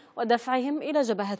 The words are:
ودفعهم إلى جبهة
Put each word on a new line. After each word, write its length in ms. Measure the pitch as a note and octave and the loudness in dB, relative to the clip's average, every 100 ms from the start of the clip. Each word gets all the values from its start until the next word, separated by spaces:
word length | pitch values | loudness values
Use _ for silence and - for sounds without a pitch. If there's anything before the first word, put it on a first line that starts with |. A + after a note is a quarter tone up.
| - - | -12 -4
ودفعهم 640 | A#3 A#3 B3+ C4 C4+ D4 | 2 2 2 -2 0 -2
إلى 200 | D4 D4+ | 0 0
جبهة 360 | A#3 G3 G3+ | 2 0 -2